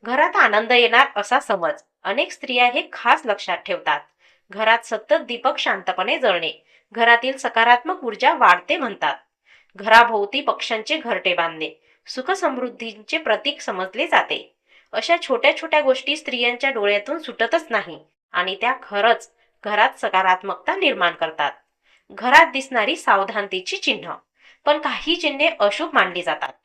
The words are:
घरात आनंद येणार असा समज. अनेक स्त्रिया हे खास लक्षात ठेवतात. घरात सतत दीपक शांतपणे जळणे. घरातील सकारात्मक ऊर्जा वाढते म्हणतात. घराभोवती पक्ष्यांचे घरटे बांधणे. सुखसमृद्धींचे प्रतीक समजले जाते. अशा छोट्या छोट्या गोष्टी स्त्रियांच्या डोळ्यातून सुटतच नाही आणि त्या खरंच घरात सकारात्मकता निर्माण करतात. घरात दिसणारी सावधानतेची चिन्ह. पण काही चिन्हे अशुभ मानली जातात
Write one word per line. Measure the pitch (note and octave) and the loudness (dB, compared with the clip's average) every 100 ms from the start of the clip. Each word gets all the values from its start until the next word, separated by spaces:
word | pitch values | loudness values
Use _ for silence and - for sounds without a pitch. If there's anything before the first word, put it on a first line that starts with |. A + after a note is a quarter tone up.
घरात | - B3+ E4+ G4 | -4 0 0 2
आनंद | C#4 G#3 A3+ | 2 2 2
येणार | B3 A#3+ A#3 C4+ - | 2 4 4 2 0
असा | G3+ C4 | -2 -2
समज. | C#4+ G3 E3 D3 _ _ | 0 -2 -2 -6 _ _
अनेक | - G#3+ E4+ | -6 -4 -4
स्त्रिया | - C4 B3 B3 | -8 -6 0 2
हे | C4+ - | 0 -6
खास | - A#3+ D#4 A#3+ | -6 2 2 0
लक्षात | G3+ - F3 | -6 -4 -8
ठेवतात. | - F3 - D3+ - _ _ _ _ | -6 -6 -2 -4 -6 _ _ _ _
घरात | G3 A3 A3+ | -2 2 2
सतत | - G#3+ - | 0 -8 0
दीपक | D#4+ A#3+ A#3 C4+ D4+ | -2 0 -4 -2 -2
शांतपणे | D4 G3+ F#3 F#3 G3 D#4 | -4 -4 -4 -4 -2 0
जळणे. | B3 F3 D#3+ - _ _ _ | 0 0 -2 -10 _ _ _
घरातील | A3 A#3 A#3 B3+ C4+ | 0 4 4 2 -4
सकारात्मक | B3+ A3+ A#3 A#3+ D#4+ F#4 | -4 2 4 4 2 -6
ऊर्जा | B3 G#3 C4 | -6 0 2
वाढते | D#4+ A3 F3+ - E4+ | 4 6 4 2 -4
म्हणतात. | B3 F#3+ D#3 - _ _ _ _ _ G3 | -4 -4 -4 -4 _ _ _ _ _ -10
घराभोवती | G#3 A3+ A#3 A3 G3+ C4+ | 6 8 8 2 -2 -2
पक्ष्यांचे | C#4+ - - A3+ G#3+ D#4 | -2 -4 -4 -4 -2 -6
घरटे | A#3 F#3+ F#3 | -4 -4 -2
बांधणे. | F3 E3 D#3+ D#3 - _ _ - | 0 -2 -4 -10 -12 _ _ -14
सुखसमृद्धींचे | - B3+ F#4+ E4+ B3+ B3+ - A3+ G#3+ G#3+ D#4 | -10 -4 -2 -2 -2 -8 -8 -14 -14 -8 -6
प्रतीक | C#4 G#3+ C#4+ D4 | -2 -2 -2 -8
समजले | - F#3+ F#3+ A3+ D#4+ | -8 -8 -8 -6 0
जाते. | B3 - - - _ _ _ _ | 0 0 -8 -10 _ _ _ _
अशा | G#3+ A3 E4+ | -8 0 -2
छोट्या | - A#3 C#4 D#4+ | 0 2 2 0
छोट्या | D#4+ D#4 | 0 0
गोष्टी | C4 C4 - D4 | 2 0 -2 -6
स्त्रियांच्या | - B3+ A#3+ A#3+ C#4 | -6 -4 -4 -2 -4
डोळ्यातून | A#3 G3+ G3+ G3+ D#4+ | -2 0 0 -2 -8
सुटतच | D#4 - A3+ E4 - | -8 -4 -2 -2 -2
नाही | A3 F3+ D3+ _ _ _ | -6 -6 -16 _ _ _
आणि | - F#3 G3 | -6 -4 -2
त्या | A#3 C4 | -4 -4
खरंच | - G3+ A3 A3+ - _ _ _ | -6 0 2 2 -2 _ _ _
घरात | G#3 G#3 A#3+ B3+ | -4 2 2 0
सकारात्मकता | A#3 F#3+ F#3+ F#3 G3 F3+ - F#4+ | -2 0 2 0 0 -6 -4 0
निर्माण | E4 G#3 F3 | 0 0 -2
करतात. | E3 D#3+ D#3+ D3 - _ _ _ _ _ | -2 -6 -2 -4 -6 _ _ _ _ _
घरात | G3 A#3 D4 E4 | -6 6 6 6
दिसणारी | C4+ C4 B3 A3 D#4+ | 0 -4 -2 -2 -2
सावधानतेची | - G3+ G3 G#3+ G3+ F#3 - F#4+ | 2 2 2 -4 -6 -8 -8 -6
चिन्ह. | - G#3+ E3+ D3+ _ _ _ _ - | -4 -4 -8 -16 _ _ _ _ 0
पण | D4+ | 0
काही | D4+ A#3 - E4+ | 0 -6 -4 -2
चिन्हे | D#4 C4+ D#4+ E4 | -2 0 -2 2
अशुभ | G3+ - D#4+ | -2 0 -2
मानली | C4+ F#3 F3+ | 0 0 -2
जातात | F3 - C3+ - | -6 -6 -8 -12